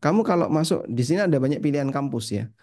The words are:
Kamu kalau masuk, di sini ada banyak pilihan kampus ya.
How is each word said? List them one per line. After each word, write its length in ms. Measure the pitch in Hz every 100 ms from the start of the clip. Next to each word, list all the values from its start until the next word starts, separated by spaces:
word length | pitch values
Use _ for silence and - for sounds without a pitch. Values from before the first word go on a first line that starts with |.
Kamu 240 | 147 208 -
kalau 240 | 175 -
masuk, 400 | 151 160 - -
di 160 | 117 127
sini 160 | 180
ada 160 | 190 139
banyak 240 | 131 147
pilihan 320 | 147 143 135
kampus 400 | 139 139 117 -
ya. 160 | 104 110 _